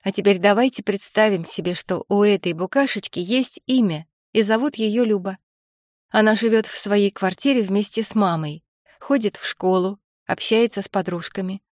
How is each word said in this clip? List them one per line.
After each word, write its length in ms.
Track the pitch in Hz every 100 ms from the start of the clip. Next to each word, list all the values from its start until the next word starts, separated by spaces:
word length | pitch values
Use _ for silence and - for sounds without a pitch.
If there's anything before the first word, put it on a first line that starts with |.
А 100 | 196
теперь 280 | 196 196 190
давайте 440 | 202 202 262 -
представим 640 | 208 196 - - 214 190 165
себе, 280 | - 170
что 320 | 175 - 180 -
у 140 | 202
этой 300 | 208 196 180
букашечки 640 | 165 190 185 180 202 - -
есть 420 | 175 254 254 - -
имя, 420 | 254 208 156 160 _ _
и 100 | 214
зовут 320 | 208 220 285 285
её 280 | 220 220
Люба. 340 | 233 202 190 190 _ _ _ _ _ _ _
Она 260 | 214 214 220
живёт 300 | 226 220 214
в 120 | -
своей 340 | 202 208 196
квартире 500 | - 190 190 277 262
вместе 420 | 190 202 202 -
с 120 | 214 220
мамой, 480 | 196 165 151 151 _ _ _ _
ходит 380 | - 277 208 -
в 80 | -
школу, 540 | - 185 185 185 202 _ _ -
общается 560 | 190 - 220 233 -
с 80 | -
подружками. 720 | 202 175 175 165 - 185 196 _